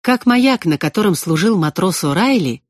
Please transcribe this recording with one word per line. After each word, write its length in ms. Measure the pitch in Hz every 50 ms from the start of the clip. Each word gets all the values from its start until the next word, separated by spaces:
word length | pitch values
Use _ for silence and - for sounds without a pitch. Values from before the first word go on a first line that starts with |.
Как 240 | - - 254 247 -
маяк, 400 | 247 240 247 247 269 262 - -
на 100 | 165 156
котором 380 | - - 151 - 208 214 208 170
служил 420 | - - 165 160 156 180 226 226
матрос 460 | 185 156 151 - - 185 185 165 -
О'Райли 600 | - 147 139 170 226 269 269 233 160 127 117 - _